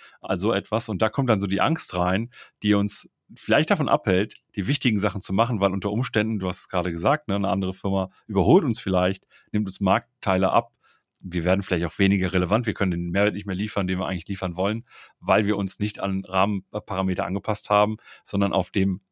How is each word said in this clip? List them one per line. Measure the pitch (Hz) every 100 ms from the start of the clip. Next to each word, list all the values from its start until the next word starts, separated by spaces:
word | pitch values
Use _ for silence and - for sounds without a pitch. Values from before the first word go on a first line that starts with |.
| - _
Also | - 92 104
etwas, | 101 - 110 -
und | 92
da | 110
kommt | - 123
dann | 104
so | 98
die | 95
Angst | 120 160 - 90
rein, | 90 95 120 - - _
die | 104
uns | 101 101 - - _ _
vielleicht | - - 117 156
davon | 170 143
abhält, | 123 - 92 110 - _ -
die | 95
wichtigen | 147 123 104
Sachen | 101 98
zu | -
machen, | 95 117 110
weil | 98
unter | 98 104
Umständen, | 107 123 110 110 107
du | 92
hast | 90
es | -
gerade | 92 87
gesagt, | 82 104 151 -
ne, | 101
eine | 98
andere | 98 95
Firma | 92 101 95 92 _ -
überholt | 98 87 180
uns | 147 107
vielleicht, | 95 92 92 95 _ _ _
nimmt | 107 98
uns | -
Marktteile | 95 110 - _ 98 95 92
ab, | 117 - _ _ _ _ _
wir | 92 85
werden | 82 95
vielleicht | - 85
auch | 85 -
weniger | 98 98 90
relevant, | 92 87 113 113
wir |
können | - 95
den | 87 87
Mehrwert | 98 104
nicht | 101 98
mehr | 92
liefern, | 104 104 92
den | 92
wir | 82
eigentlich | 92 -
liefern | 98 90 85
wollen, | 98 113 - - - _
weil | 92 101 104
wir | 104
uns | 95 -
nicht | 107 -
an | 98 95
Rahmenparameter | 95 92 101 101 - 107 - 95 95 92 95
angepasst | 95 110 104 -
haben, | 104 107 107 - -
sondern | - 101 98
auf | 95 90
dem | 101 98 92 -